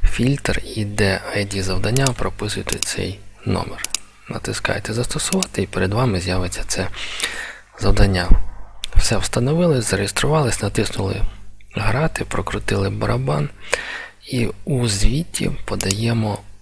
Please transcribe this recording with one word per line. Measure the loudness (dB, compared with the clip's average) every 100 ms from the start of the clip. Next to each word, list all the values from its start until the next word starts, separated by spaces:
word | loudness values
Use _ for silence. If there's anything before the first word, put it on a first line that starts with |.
фільтр, | 6 6 2 2 0 -2 -2 -4
і |
де | -4 2 2 2 -2
ай | -4
ді | -4 -2
завдання, | -2 0 2 4 2
прописуєте | 0 -4 -4 -6 -4 -4 -4
цей | -4 -4 -6 -6 -14 -10 -4
номер. | -2 -4 -8 -8 -8 -10 -20 -12
Натискаєте | -10 -6 -4 -2 -4 -4
«Застосувати» | -4 -4 -4 -2 0 0 -2
і | -4
перед | 0 0
вами | 2 0 0
з'явиться | -2 -2 -2 -4 -4
це | -2 -4 -6 -8 -6 -6 -6 -10 -14 -20 -4
завдання. | 2 6 6 6 6 6 6 0 -12 -10 2 4
Все | 6 2
встановили, | 2 0 2 2 4 2
зареєструвались, | 2 0 0 0 2 2 2 0
натиснули | 0 0 -2 0 -2 2 0 0 -14 -14 -10
«Грати», | -2 0 2 0 -2
прокрутили | -4 -2 -2 -4 -2 0 0
барабан | -2 0 0 0 0 -2 -6 -6 -6 -6 -10 -14 -18 -6
і | -2 -2 -4
у | -4 0 0
звіті | 4 6 4 -2 -2 -2 -2
подаємо | -4 -2 0 0 2 2 0 -2 -8 -18